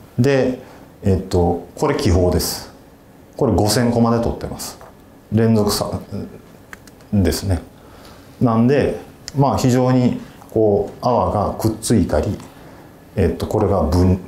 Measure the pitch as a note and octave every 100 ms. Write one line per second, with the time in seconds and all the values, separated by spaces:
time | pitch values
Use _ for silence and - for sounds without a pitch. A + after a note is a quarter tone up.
0 | - - C3 C3+ B2 B3+ - - - -
1 | G2 F#2 - F2+ E2+ F2 - - D#3 C#3
2 | G#2+ F#2 F2+ E2+ - - - - - -
3 | - - - - C3+ F#2+ G#2 B2+ A#2+ A#2
4 | A#2 A#2 A#2 - - - - - - -
5 | - - - G#2+ A2+ A2 G2+ - - F2+
6 | - - - - - - - - - -
7 | - G#2 E2+ - F#2+ F2 - - - -
8 | - - - - B2 A2+ A#2+ C#3+ F2+ -
9 | - - - C3+ C#3 A2 C3 B2+ B2+ B2+
10 | A#2+ - - - - A2 G#2+ G2+ G2+ -
11 | C3 A#2 F2+ G#2 F#2+ - A2 - - A2+
12 | E2 D#2 G#2+ F#2 - - - - - -
13 | - - E2+ E2+ - G#2+ G2+ F#2+ D2+ F2
14 | F#2 F2+